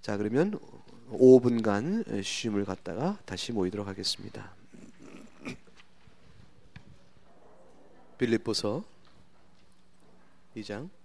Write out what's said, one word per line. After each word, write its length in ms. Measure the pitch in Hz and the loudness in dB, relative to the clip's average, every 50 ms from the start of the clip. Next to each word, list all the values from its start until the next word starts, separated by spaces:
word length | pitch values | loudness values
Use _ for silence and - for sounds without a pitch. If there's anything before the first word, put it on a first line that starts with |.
자, 160 | - - 104 | -4 -4 -4
그러면 400 | 101 104 107 117 139 175 208 208 - - - - - - - - - - - | -2 -2 0 2 2 0 0 -2 -8 -12 -16 -20 -20 -20 -20 -20 -20 -16 -12
오 280 | 110 120 127 127 131 123 | 4 10 12 12 12 12
분간 640 | 120 123 120 117 110 110 101 101 120 165 202 226 220 - 110 101 98 | 10 6 2 2 2 2 2 2 0 0 -2 -2 -4 -4 -4 -4 -4
쉼을 420 | - - - - 113 104 101 101 | -4 -6 -4 -4 -2 -2 -2 -2
갖다가 540 | 98 92 - - - 85 104 139 185 208 208 - | -2 -6 -8 -8 -10 -6 -2 -2 -2 -4 -6 -10
다시 260 | - 95 - - - | -10 -10 -8 -6 -4
모이도록 360 | 120 104 92 92 101 104 104 | -2 -2 -2 -2 -2 -4 -6
하겠습니다. 680 | 98 98 95 98 - - - 98 101 - - - - - - - - - - - - - - - - - - - - - - - - - - - - - - - - - - - - - - - - - - - - - - - - - - - - - - - - - - - - - - - - - - - - - - - - - - - - - | -8 -8 -6 -6 -6 -6 -6 -10 -14 -14 -14 -16 -16 -18 -20 -20 -20 -20 -20 -20 -20 -20 -20 -20 -20 -18 -20 -20 -20 -20 -14 -14 -14 -14 -14 -18 -20 -20 -20 -20 -20 -20 -20 -20 -20 -20 -20 -20 -20 -20 -20 -20 -20 -20 -20 -20 -20 -20 -20 -20 -20 -20 -20 -20 -20 -20 -20 -20 -20 -20 -20 -20 -20 -20 -20 -20 -20 -20 -20 -20 -20 -20 -20 -20 -20 -4
빌립보서 680 | - 127 117 113 110 - 117 107 - - 104 107 160 220 - - - - - - - - - - - - - - - - - - - - - - - - - - - - - - - - - - | -4 0 2 2 0 0 -2 -4 -2 -2 -2 -4 -4 -8 -10 -18 -20 -20 -20 -20 -20 -20 -20 -20 -20 -20 -20 -20 -20 -20 -20 -20 -20 -20 -20 -20 -20 -20 -20 -20 -20 -20 -20 -20 -20 -20 -16 -14
이 80 | 113 104 | -12 -10
장. 260 | - 104 107 143 190 - - | -8 -10 -10 -10 -12 -16 -20